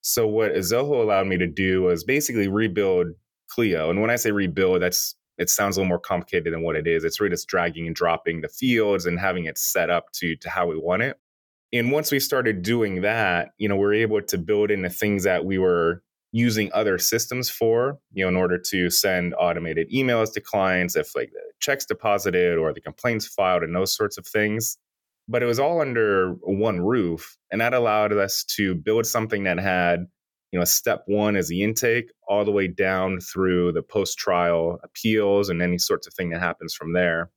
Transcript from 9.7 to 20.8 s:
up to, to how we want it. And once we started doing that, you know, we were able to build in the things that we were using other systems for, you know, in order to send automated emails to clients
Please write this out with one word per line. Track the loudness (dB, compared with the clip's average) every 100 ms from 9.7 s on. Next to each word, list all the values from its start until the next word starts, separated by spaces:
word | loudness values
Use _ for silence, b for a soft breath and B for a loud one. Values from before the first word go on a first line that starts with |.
| 0 0
up | 0 -2
to, | -6 -4 -4
to | -6
how | -2 -2
we | -2
want | -2 0
it. | -2 -6 _ _ _ _ _
And | -2 0
once | 0 0
we | -2
started | 0 0 0 -2
doing | -2 0 0 0
that, | -2 0 2 0 -2 _
you | -2
know, | 2
we |
were | 2
able | 2 2 0
to | -2 -4
build | 0 0 2
in | 0
the | -2
things | -2 0 2
that | 2 0
we | 0 0
were | 2 2 2 -2 _ _ _
using | 0 2 2 0
other | 0 0 0
systems | 0 -2 -2 -4 -6
for, | -2 0 2 0 -4 _
you | -4
know, | 0
in | 2
order | 0 0
to | -2 0 0
send | 2 2 0 -2 0
automated | 0 0 -4 -4 -2
emails | 0 0 2 0
to | -4
clients | -4 0 2 2